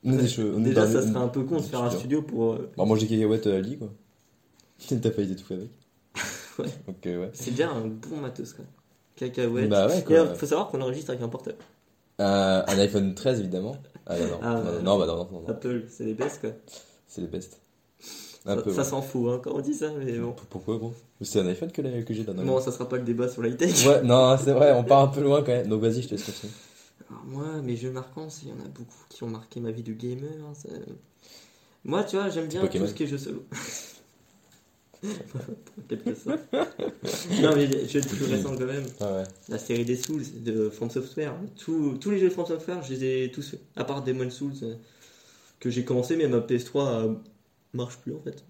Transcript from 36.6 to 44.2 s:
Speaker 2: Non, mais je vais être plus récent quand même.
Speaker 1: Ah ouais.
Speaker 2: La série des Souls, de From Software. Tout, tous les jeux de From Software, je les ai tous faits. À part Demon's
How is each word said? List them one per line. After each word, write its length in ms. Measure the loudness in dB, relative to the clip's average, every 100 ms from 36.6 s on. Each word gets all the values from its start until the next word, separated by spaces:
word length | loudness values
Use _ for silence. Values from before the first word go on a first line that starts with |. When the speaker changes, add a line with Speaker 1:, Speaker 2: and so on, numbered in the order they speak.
| -2 -4 -8 -6 -6 -6 -2 4
Speaker 2:
Non, 140 | 6 6
mais 120 | 4
je 260 | 2 0
vais 60 | 0
être 100 | 0
plus 160 | -2 0
récent 280 | 0 0 -2
quand 80 | -4
même. 180 | -4 -6 -6
Speaker 1:
Ah 140 | -4
ouais. 100 | -4 -6 -10 -10
Speaker 2:
La 100 | -10
série 280 | -4 -2 0
des 100 | -2
Souls, 300 | -2 -6 -6 -8
de 240 | -4 0 0
From 200 | -2 -4
Software. 440 | -4 -6 -6 -6 -6 -12 -12
Tout, 400 | -4 0 0 -2
tous 100 | -2
les 80 | 2
jeux 80 | 2
de 60 |
From 120 | 2 -4
Software, 380 | -4 -4 -8
je 100 | -6
les 120 | -4 -2 0
ai 80 | -2
tous 200 | -6 -10
faits. 100 | -12 -14 -10
À 80 | -6
part 180 | -4
Demon's 300 | -2 -2